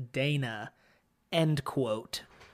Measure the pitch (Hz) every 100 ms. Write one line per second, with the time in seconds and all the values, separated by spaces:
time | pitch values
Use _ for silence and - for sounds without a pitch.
0 | 123 131 143 147 127 107 113 - _ _
1 | _ _ _ 170 160 147 - - 120 110
2 | - - - - -